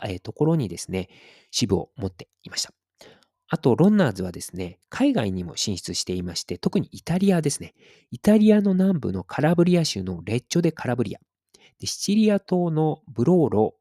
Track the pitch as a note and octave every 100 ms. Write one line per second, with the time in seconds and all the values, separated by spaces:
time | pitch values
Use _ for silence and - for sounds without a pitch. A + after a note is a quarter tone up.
0 | - F#2 - - D3+ E3 A2 E2+ - F#2
1 | F#2 _ - _ _ - G#2+ F#2 - -
2 | G2 - - _ - - - _ _ _
3 | - _ _ _ _ D#3+ C3+ A2+ F#3 G#3+
4 | D3+ F#2+ F#2 E2+ - F2+ F2+ - _ -
5 | C#4 A#3 G#2+ F#2 F2 - - F#2 - F2+
6 | - F#2 F2 E2 - F2 F#2 G3+ - -
7 | - F3 G3 F3 D3 - - _ _ _
8 | _ - - G#3+ G#3+ G#3 G3+ F#3 F#3+ F3
9 | F#2+ F#2+ - - D3+ E3+ F3 F3 D#3 G2+
10 | F#2 F2 F2 A#2 - E3+ E3+ - - A#2+
11 | G#2+ - _ _ _ _ _ _ - -
12 | - G#3+ G#3+ G3+ - F3+ F3 D#3 D#3 -
13 | - A2+ A#2+ F3+ C3 G2 G#2+ -